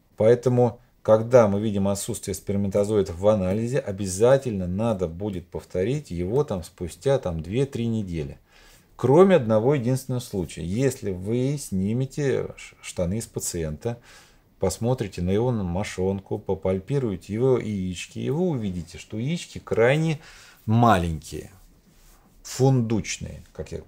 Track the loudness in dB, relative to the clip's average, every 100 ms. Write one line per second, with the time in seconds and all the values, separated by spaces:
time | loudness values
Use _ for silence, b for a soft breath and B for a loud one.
0 | _ 0 4 4 4 2 2 0 B _
1 | 4 4 8 8 8 4 0 0 0 -2
2 | -4 -8 -6 -8 -4 -2 0 0 2 2
3 | 0 2 2 4 2 0 -2 -2 -4 -6
4 | -4 2 6 6 2 -4 -2 -2 -2 0
5 | -4 -4 -6 -6 -8 -12 -6 -2 -2 -2
6 | -6 -6 -2 -2 -2 -4 -8 -10 -10 -4
7 | 0 0 0 -6 -4 -2 -2 -2 -4 -4
8 | -4 -6 -8 -12 b b b b b -2
9 | 4 6 8 6 4 2 2 2 0 -2
10 | -2 -6 -6 -6 -6 -6 -6 -2 -2 -2
11 | -6 -6 -4 -2 -2 -4 -4 -2 -2 -2
12 | -4 -2 -2 -2 -4 -10 -18 -18 -12 -4
13 | -2 -2 -6 -8 -6 -4 -6 -6 -8 -8
14 | B B B B B _ -4 -2 -2 -2
15 | -4 -4 0 0 0 -2 -2 -4 -6 -2
16 | -2 -2 -6 -8 -4 -4 -2 -2 -2 -2
17 | -2 -4 -6 0 2 2 0 -4 -4 -6
18 | -10 -8 -4 -2 0 -2 -4 -6 -8 -14
19 | -12 -6 -4 -4 -8 -14 -4 2 4 4
20 | 0 -2 B B B B 0 4 6 6
21 | 2 -4 -8 -14 -14 -20 -20 _ _ b
22 | b b b _ -14 2 4 4 2 -2
23 | -2 -8 -10 -14 -16 -14 -10 -12